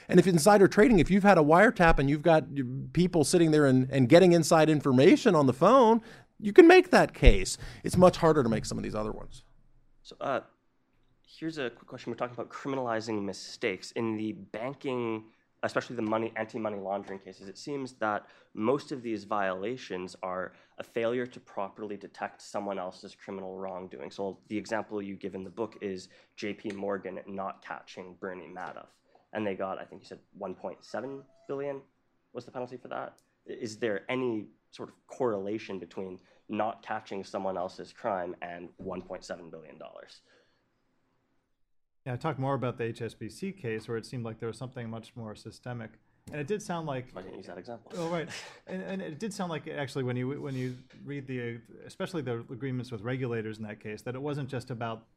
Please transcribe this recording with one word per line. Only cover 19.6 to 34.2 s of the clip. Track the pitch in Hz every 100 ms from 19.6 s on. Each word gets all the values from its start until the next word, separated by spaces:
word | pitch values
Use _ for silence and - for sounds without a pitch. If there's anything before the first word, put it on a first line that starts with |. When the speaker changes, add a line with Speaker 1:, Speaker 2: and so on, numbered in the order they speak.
| 101 127 - 92 92 -
Speaker 2:
are | 92 92 90 - _ -
a |
failure | - 120 117 123 123
to | 120
properly | - - 98 - 104 101
detect | 92 - 101 -
someone | - 107 104 95
else's | 92 - 98 -
criminal | - 98 92 95
wrongdoing. | 95 92 92 64 73
So | - 98 90 _
the | 107
example | 92 110 95 107
you | 98 98
give | 98 95
in |
the | 95
book | 87 107 -
is | 101 92 - _ _ -
J | 104
P | 101 110
Morgan | 98 101 98 92 92 -
not | 98 95 - -
catching | 76 - - 92 90
Bernie | 98 90 78
Madoff. | 90 85 - - _ _ _ _
And | 107 104
they | 95
got, | 95 92
I |
think | - 95
you | -
said | 87 _ 92
one | 95 90
point | 98 - -
seven | 107 127 139 143 _ -
billion | 139 143 139 - _ _ _ _
was | 123 -
the |
penalty | 131 123 127
for | -
that. | 127 131 - _ _ -
I-, |
is | - 120 110
there | 120 101 -
any | 127